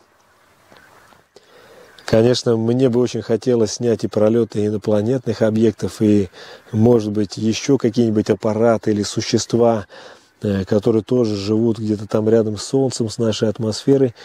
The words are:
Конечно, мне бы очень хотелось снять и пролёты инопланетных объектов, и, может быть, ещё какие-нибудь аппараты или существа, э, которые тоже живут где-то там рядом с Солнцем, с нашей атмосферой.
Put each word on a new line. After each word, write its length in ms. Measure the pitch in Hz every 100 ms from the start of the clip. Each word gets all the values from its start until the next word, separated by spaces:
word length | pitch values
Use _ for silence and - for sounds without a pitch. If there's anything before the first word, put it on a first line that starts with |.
| _ _ _ _ _ _ _ - _ _ _ _ _ _ _ - - - - - -
Конечно, 500 | 113 117 123 - 113
мне 320 | 113 123 131
бы 100 | 117
очень 240 | 123 113
хотелось 520 | - 110 - 120 107
снять 280 | - 120 107
и 60 | 107
пролёты 580 | - 107 117 110 110 104
инопланетных 760 | 107 - 104 107 135 120 107
объектов, 580 | 110 110 110 104 98 -
и, 280 | 107 104 95 - - - -
может 400 | 107 113 120 107
быть, 240 | 104 101 -
ещё 420 | 110 107 - 135
какие-нибудь 520 | 123 110 117 107 101
аппараты 600 | 104 113 107 117 107 -
или 140 | 104
существа, 840 | 101 - - 113 - 117 117 113 98 - - - _ _
э, 220 | 107 98
которые 380 | 95 107 110 113
тоже 340 | 101 127 113 104
живут 420 | 98 110 117 110
где-то 300 | 107 104 104
там 200 | 110 107
рядом 280 | 113 110 104
с 80 |
Солнцем, 440 | - 135 135 - 113
с 80 | -
нашей 300 | 113 107 113
атмосферой. 680 | 104 110 104 - 139 131 -